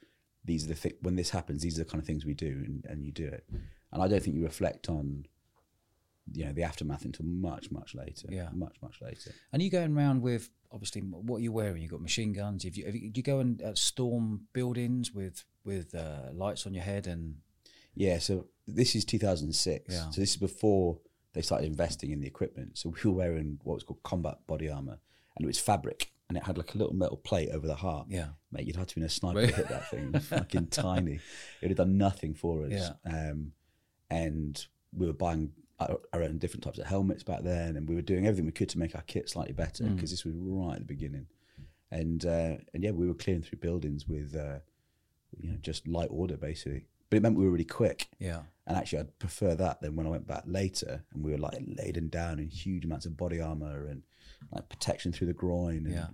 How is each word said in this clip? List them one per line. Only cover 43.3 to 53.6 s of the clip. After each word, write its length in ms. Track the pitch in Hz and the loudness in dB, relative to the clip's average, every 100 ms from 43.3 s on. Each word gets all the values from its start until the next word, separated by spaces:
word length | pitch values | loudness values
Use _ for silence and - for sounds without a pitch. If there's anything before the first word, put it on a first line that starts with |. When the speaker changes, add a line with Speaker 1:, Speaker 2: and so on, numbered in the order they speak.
| 90 | 0
Speaker 1:
through 160 | 80 - | -2 -4
buildings 480 | 85 87 78 73 71 | -2 0 0 -2 -2
with, 280 | 78 71 | -4 -4
uh, 260 | 78 73 69 - _ _ _ _ _ _ - | -4 -4 -6 -12 _ _ _ _ _ _ -10
you 120 | 87 | -6
know, 80 | 80 | -6
just 280 | 76 78 80 | -4 -6 -2
light 200 | 85 85 | 0 0
order, 260 | 76 90 71 | 0 -2 -2
basically. 500 | 71 78 - 69 - _ _ | -4 -6 -6 -6 -8 _ _
But 80 | 107 | 6
it 20 | |
meant 140 | 113 101 | 8 8
we 80 | |
were 60 | 95 | 6
really 140 | 85 82 | 6 2
quick. 420 | - 113 - - - | 4 4 2 -4 -6
Speaker 2:
Yeah. 240 | 92 82 80 _ - | -4 -4 -8 _ -2
Speaker 1:
And 100 | 92 | 0
actually, 240 | - 78 | 0 -2
I'd 180 | 71 - | -4 -6
prefer 360 | 92 - 101 82 | -6 2 2 4
that 260 | 92 - | 2 0
than 140 | 78 78 | -2 -2
when 100 | 80 | 0
I 40 | |
went 160 | 80 - | -2 -4
back 180 | 76 82 | -6 -2
later 580 | 92 98 - - 73 - | 0 0 0 -4 -6 -8
and 100 | - | -4
we 100 | 76 | -2
were, 60 | 73 | 0
like, 200 | 73 - - | -2 -4 -6
laden 420 | - 92 82 82 | -4 -4 -2 -2
down 300 | 82 85 76 | -2 -2 -2
in 100 | 76 | -4
huge 360 | 80 87 92 80 | -4 -4 -2 -2
amounts 180 | 78 | -4
of 120 | 85 78 | -6 -4
body 200 | 87 85 | -2 -2
armor 440 | 80 78 | -2 -4